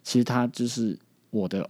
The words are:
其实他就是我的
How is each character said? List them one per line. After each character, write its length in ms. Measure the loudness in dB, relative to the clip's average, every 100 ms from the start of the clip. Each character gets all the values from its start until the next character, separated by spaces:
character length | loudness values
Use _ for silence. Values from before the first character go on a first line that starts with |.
其 160 | 0 2
实 60 |
他 240 | 4 2 0
就 180 | -2 -4
是 320 | -2 -2 -4 _ _ _
我 160 | -4 -2
的 220 | -2 -4